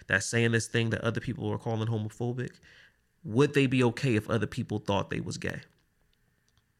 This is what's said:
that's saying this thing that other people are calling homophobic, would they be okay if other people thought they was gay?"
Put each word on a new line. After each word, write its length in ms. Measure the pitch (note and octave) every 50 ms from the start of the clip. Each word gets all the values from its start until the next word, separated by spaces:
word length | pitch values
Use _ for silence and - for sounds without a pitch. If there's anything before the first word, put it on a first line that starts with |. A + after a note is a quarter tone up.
| -
that's 180 | - - F#2+ -
saying 280 | - - A#2 A#2 A#2 A2+
this 160 | A2+ G#2+ -
thing 200 | - A#2+ A2+ A2+
that 140 | G#2+ - -
other 180 | A2+ A2 A#2
people 300 | - - A2+ - A2+ G#2+
are 80 | G#2+ A2+
calling 300 | - A#2+ A2+ A2 A2 A2+
homophobic, 640 | A#2 G#2+ G#2+ G#2+ - - A#2+ A#2+ A#2+ B2 B2 - - - _ - - - - _ _ _ _ _ _ _ _
would 280 | A2 G#2 B2 D3 C#3+ D3
they 140 | C#3+ C#3
be 180 | B2+ B2+ B2+ B2
okay 300 | A#2+ A#2 - - C#3 A2+
if 160 | G#2+ - -
other 160 | - A2 G2
people 320 | - - - A2+ - G2+ G#2
thought 320 | - - G2+ F#2+ - -
they 100 | - -
was 160 | - F2+ D#2+
gay?" 240 | - - - - - - - _ _ _ _ _ _ _ _ _ _ _ _ _ _ _ _ _ _ _ _ _ _